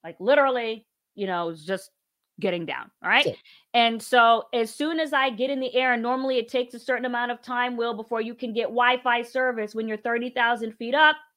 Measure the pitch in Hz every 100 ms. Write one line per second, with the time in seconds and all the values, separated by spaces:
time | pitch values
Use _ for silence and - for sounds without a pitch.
0 | 165 170 196 294 269 254 233 220 _ _
1 | _ - 190 175 170 160 156 190 - _
2 | _ _ _ - 190 175 156 131 - _
3 | 175 233 285 - - - _ 240 233 226
4 | - 247 233 226 - 247 226 - 302 320
5 | 311 285 269 214 262 269 262 254 262 240
6 | 240 262 269 254 233 254 247 240 - 247
7 | 247 240 240 240 - 247 247 240 233 220
8 | 226 226 220 240 247 220 - 233 247 254
9 | 254 240 240 262 254 226 214 220 226 214
10 | 233 233 247 247 233 240 226 - 233 285
11 | 311 302 -